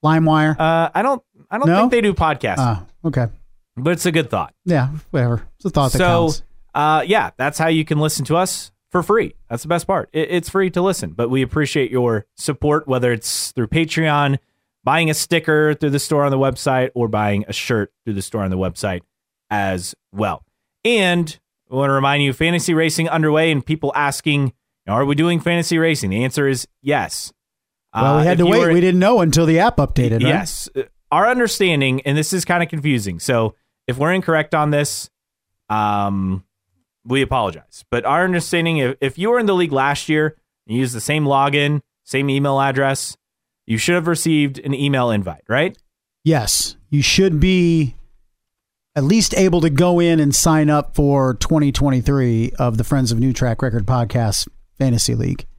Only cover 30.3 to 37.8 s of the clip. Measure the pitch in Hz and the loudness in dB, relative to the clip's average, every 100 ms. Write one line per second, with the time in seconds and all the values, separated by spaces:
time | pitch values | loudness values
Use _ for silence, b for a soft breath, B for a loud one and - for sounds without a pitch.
30.3 | 131 95 - - - 120 _ _ 156 214 | 0 -4 -10 -10 -8 -10 _ _ 0 2
31.3 | 247 233 - 190 156 135 131 139 143 151 | 2 0 0 0 2 2 0 0 -2 0
32.3 | 190 - 175 170 160 143 131 98 85 - | -2 -2 -2 -2 -2 0 0 -2 -8 -2
33.3 | 120 110 - _ _ - 127 147 185 180 | 0 0 -4 _ _ -8 -2 0 0 0
34.3 | 160 151 160 151 147 147 - - _ _ | 0 0 0 0 0 -2 -6 -12 _ _
35.3 | _ _ _ _ 107 104 104 101 98 95 | _ _ _ _ -2 0 0 -2 -2 -4
36.3 | 95 - _ _ _ _ _ 117 135 131 | -4 -8 _ _ _ _ _ -4 -2 0
37.3 | 131 104 78 _ - | 0 -2 -6 _ -20